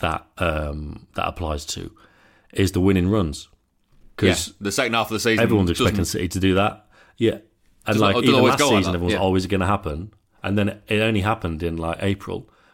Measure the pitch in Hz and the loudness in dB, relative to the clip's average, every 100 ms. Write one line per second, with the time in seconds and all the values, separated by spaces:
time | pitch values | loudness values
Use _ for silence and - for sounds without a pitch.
0 | 82 78 - - 87 76 76 76 76 - | -6 -6 -10 -6 -4 -4 -4 -8 -10 -14
1 | - - 82 - 80 76 - - 85 - | -14 -6 -6 -6 -6 -6 -8 -12 -14 -18
2 | _ _ _ _ _ - 95 92 92 92 | _ _ _ _ _ 0 0 2 4 4
3 | 90 107 82 71 - _ _ _ _ _ | 2 0 -2 -6 -14 _ _ _ _ _
4 | - - 95 - - - 101 117 123 113 | -18 -2 0 0 -4 -8 -6 -2 0 0
5 | 107 107 120 110 117 110 87 82 107 101 | -2 0 2 2 4 2 2 2 2 2
6 | 87 - 87 95 95 92 104 - _ _ | -2 -2 -4 0 2 2 0 -4 _ _
7 | _ - - - - _ _ _ - 107 | _ -2 0 0 -8 _ _ _ -2 2
8 | 101 120 127 131 127 - 143 107 90 87 | 4 4 4 4 4 4 2 2 0 -2
9 | 87 98 95 92 92 98 90 101 - 73 | 0 0 2 0 0 -2 0 -2 -4 -8
10 | 104 - _ _ 92 104 101 - - 107 | -10 -16 _ _ -4 0 -2 -4 -4 -2
11 | 110 110 101 - 85 80 85 82 82 85 | 0 0 0 -2 -4 -4 -6 -4 -6 -4
12 | 98 101 - 92 - _ _ | -4 -4 -6 -12 -12 _ _